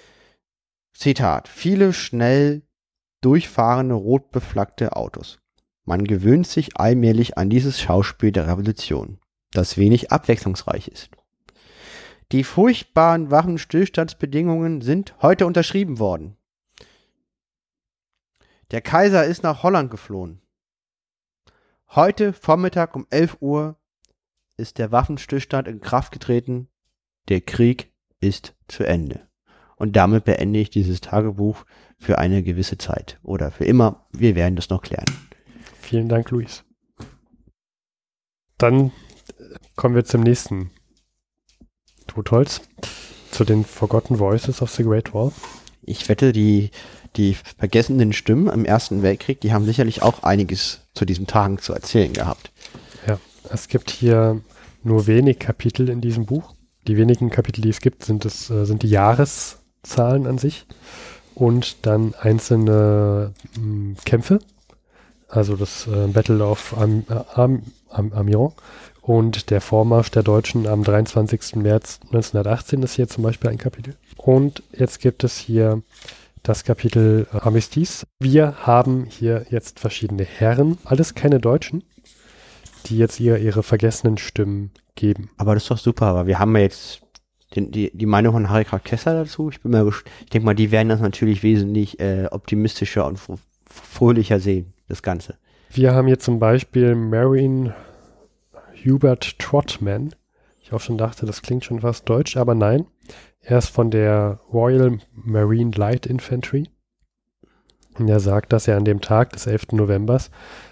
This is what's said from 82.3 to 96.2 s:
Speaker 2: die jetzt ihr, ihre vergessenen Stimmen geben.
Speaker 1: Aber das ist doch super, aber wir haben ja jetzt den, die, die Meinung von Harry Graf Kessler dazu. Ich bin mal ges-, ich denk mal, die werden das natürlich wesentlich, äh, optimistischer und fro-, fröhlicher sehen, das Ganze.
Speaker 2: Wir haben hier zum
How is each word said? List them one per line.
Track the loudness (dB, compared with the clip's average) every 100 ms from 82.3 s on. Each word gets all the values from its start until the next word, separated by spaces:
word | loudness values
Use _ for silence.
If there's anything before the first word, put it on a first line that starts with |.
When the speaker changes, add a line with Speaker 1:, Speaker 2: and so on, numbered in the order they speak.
| -20 -20 -20 -20 -16 -4
Speaker 2:
die | 2
jetzt | 2 2
ihr, | 2 2
ihre | 2 0
vergessenen | 0 2 2 0 0 -2
Stimmen | -4 -4 -4 -4 -8 -14 _
geben. | -2 -2 -2 -6 -4
Speaker 1:
Aber | 0 0
das |
ist | 0
doch | -2
super, | -2 0 2
aber | 2 0
wir | 2
haben | 2 4
ja |
jetzt | 2 0 -18 -20 _ _ _ _ _ -6
den, | -4
die, | -4 -6 -4
die | 0
Meinung | 2 4
von | 2 2
Harry | 0
Graf | 0 -4
Kessler | -6 -4 -2 -2
dazu. | -4 -6 -8
Ich | -6
bin | 0
mal | 2
ges-, | 2 0 -10 -20
ich | -4
denk | 0 2
mal, | 2
die | 2
werden | 2 2
das | 0
natürlich | -2 0 0 2
wesentlich, | 2 2 2 -2 -4 -4
äh, | -4 -2 -4
optimistischer | -8 -4 -2 -2 -2 -4 -2 -4
und | -6
fro-, | -12 -16 _ _ _
fröhlicher | -20 -16 2 4 4 2 0
sehen, | 0 -2 -4 _ -14
das | -10
Ganze. | -6 -6 -10 -20 _ _ _
Speaker 2:
Wir | 2 4
haben | 4 4
hier |
zum | 2